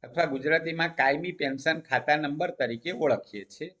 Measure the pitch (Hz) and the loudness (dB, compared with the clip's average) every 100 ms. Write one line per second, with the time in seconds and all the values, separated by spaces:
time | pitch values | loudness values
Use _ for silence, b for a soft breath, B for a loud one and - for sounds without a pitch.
0 | 120 170 160 135 143 160 160 165 165 165 | -8 -2 -2 0 2 2 0 -2 -2 2
1 | 135 147 175 175 139 135 160 160 - 127 | 2 4 -2 -4 -4 0 0 -2 0 -2
2 | 123 151 147 151 - - 123 117 165 185 | 2 2 2 -2 -4 -2 -2 -2 -6 0
3 | 151 110 - 104 95 - 117 _ | 2 2 -2 -14 -14 -14 -14 _